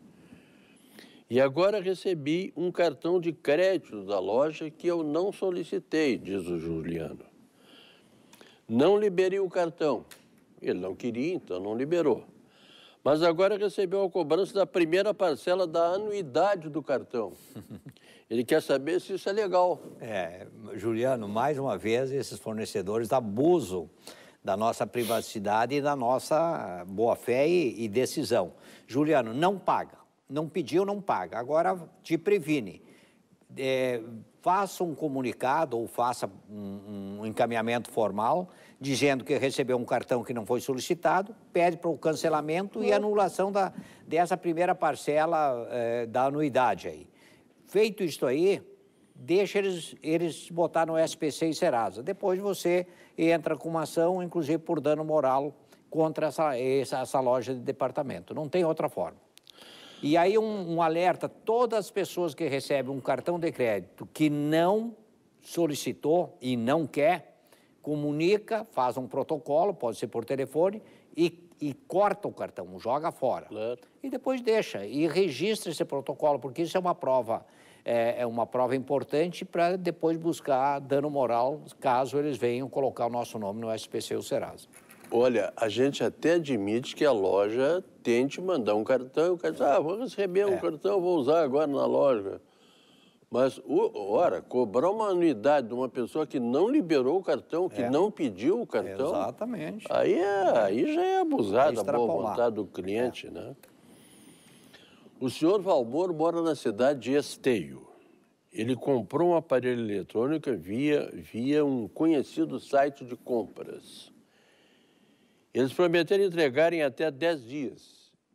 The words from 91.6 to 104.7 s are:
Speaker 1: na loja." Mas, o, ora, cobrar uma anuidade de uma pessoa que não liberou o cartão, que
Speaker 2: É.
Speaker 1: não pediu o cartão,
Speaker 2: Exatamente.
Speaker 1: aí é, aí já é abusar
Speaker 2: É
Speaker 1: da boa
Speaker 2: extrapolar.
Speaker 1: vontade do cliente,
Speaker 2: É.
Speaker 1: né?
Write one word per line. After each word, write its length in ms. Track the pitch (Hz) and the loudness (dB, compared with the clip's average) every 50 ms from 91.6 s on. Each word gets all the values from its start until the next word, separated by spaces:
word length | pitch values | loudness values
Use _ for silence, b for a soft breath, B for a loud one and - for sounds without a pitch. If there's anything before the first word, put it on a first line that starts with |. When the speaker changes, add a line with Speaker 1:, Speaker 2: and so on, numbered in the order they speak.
| 156 | 2
Speaker 1:
na 180 | 147 139 135 127 | 2 2 0 2
loja." 560 | 120 123 135 143 139 127 107 98 98 92 90 b b b b b b b b b b b b b b b b _ _ | 2 4 4 4 4 4 2 -2 -6 -8 -10 b b b b b b b b b b b b b b b b _ _
Mas, 300 | 107 120 131 135 123 - | 0 2 2 2 0 -4
o, 320 | - - 139 185 233 - - - 101 98 107 | -4 0 2 2 2 0 -2 -4 -2 0 2
ora, 280 | 139 175 156 98 82 | 4 4 4 2 0
cobrar 480 | - - - 123 123 107 92 120 143 185 | -4 -2 0 0 0 2 2 2 2 2
uma 200 | 208 226 220 202 | 2 2 0 0
anuidade 580 | 185 175 170 165 135 104 104 139 147 147 123 | 2 4 4 4 2 2 4 4 4 4 2
de 60 | 107 120 | -2 -4
uma 120 | 123 131 | -4 -4
pessoa 380 | 123 - 135 117 107 - 156 156 | -4 -4 -4 -6 -4 -2 -4 -4
que 140 | - - 139 | -2 -2 -2
não 280 | 120 117 123 143 185 233 | 0 2 2 2 4 4
liberou 500 | 285 311 202 160 160 135 123 131 160 196 | 4 2 2 4 2 4 4 4 2 2
o 40 | 185 | 2
cartão, 460 | - 156 117 - - - 165 185 226 | 0 0 -2 -2 -4 -2 -2 -2 -2
que 140 | - 220 - | -2 -2 0
Speaker 2:
É. 60 | - | 2
Speaker 1:
não 200 | 131 151 185 214 | 2 2 2 2
pediu 500 | 208 - 170 123 95 87 113 151 202 240 | 0 -2 -4 -4 -2 0 2 2 2 2
o 40 | 220 | 0
cartão, 420 | - - 113 92 98 95 95 131 160 | -2 -2 -2 -2 -2 -2 -2 -2 0
Speaker 2:
Exatamente. 760 | - 175 98 113 - - 208 240 240 175 151 170 196 220 - - | 0 -2 -2 -2 -4 -6 -6 -6 -6 -6 -6 -8 -8 -8 -4 -2
Speaker 1:
aí 220 | - 123 123 139 196 | 2 2 4 4 2
é, 420 | 302 370 392 403 392 370 339 214 120 | 2 2 0 2 2 2 4 4 4
aí 340 | 107 95 98 120 339 302 302 | 4 2 2 2 0 0 0
já 100 | 339 359 | 0 0
é 160 | 381 381 381 | 2 2 0
abusar 480 | 370 320 285 - 113 98 98 120 139 | 0 0 0 0 0 2 2 4 4
Speaker 2:
É 40 | 156 123 | 4 2
Speaker 1:
da 100 | 113 98 | 0 -2
boa 140 | 98 - | 0 0
Speaker 2:
extrapolar. 340 | - - - - - - 107 | 0 0 0 0 -2 -2 -2
Speaker 1:
vontade 240 | 95 113 120 120 110 | 0 0 0 0 0
do 100 | 107 101 | -2 -6
cliente, 600 | - - - 90 95 101 113 127 - - - - | -8 -8 -8 -6 -4 -2 -2 -2 -2 -4 -8 -12
Speaker 2:
É. 40 | - | -14
Speaker 1:
né? 240 | - 85 98 120 139 - - - _ B B B B B B B B B B B B B B B B B B B | -12 -14 -14 -14 -16 -18 -20 -20 _ B B B B B B B B B B B B B B B B B B B